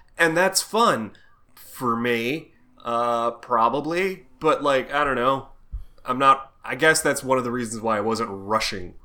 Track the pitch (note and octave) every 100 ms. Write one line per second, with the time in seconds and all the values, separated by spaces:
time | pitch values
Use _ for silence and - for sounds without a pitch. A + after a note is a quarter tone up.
0 | - - E3 D#3+ F#3+ F#3+ - G#3+ A3+ B2+
1 | G#2 - - _ _ - - - B2 A#2
2 | A#2+ A#2 A#2 D#3+ - _ _ _ A#2+ A#2
3 | A#2+ A#2 A#2 A#2 - A#2 A#2 C#3 D3 E3+
4 | F#3+ F#3 - - D#3 C3 C#3+ C3 A#2+ C#3+
5 | C#3+ B2 B2+ C3+ - - - - - -
6 | - B2+ C#3 C3+ - _ - B2+ D#3+ D#3
7 | D3+ C3+ C3 C3 A#2+ B2 A2+ A2 A2+ G#2
8 | A2 A2 A2+ G2 G2 G#2+ - G2+ F2 -